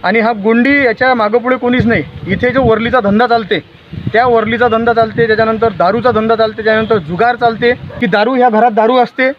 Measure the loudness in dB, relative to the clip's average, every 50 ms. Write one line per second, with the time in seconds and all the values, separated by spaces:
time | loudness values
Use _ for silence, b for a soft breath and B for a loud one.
0 | -2 0 0 0 0 0 -2 -2 -2 0 2 2 2 2 2 2 2 0 0 0
1 | 0 0 2 2 0 0 0 0 0 0 -2 -2 0 -2 0 0 2 0 0 0
2 | -2 -6 -10 -14 -6 -6 -4 -2 -2 0 0 0 2 2 2 0 0 0 0 0
3 | 0 2 2 2 2 2 0 -2 0 -2 -4 -6 -6 -10 -20 -20 -20 -16 -16 -10
4 | -10 -2 0 0 2 2 2 2 0 0 -2 0 0 0 0 0 0 0 2 2
5 | 0 0 0 -2 0 0 2 0 2 0 0 0 0 -2 0 0 0 0 0 0
6 | 0 0 0 0 0 0 0 0 0 -2 -2 -4 -2 0 0 0 0 0 -2 -2
7 | -2 -6 -4 0 0 0 0 0 0 -2 0 2 0 0 0 0 -6 -14 -8 -6
8 | -4 0 0 0 0 0 2 2 2 2 2 2 2 2 2 2 0 2 2 2
9 | 0 0 -2 -2 -2 -2 -2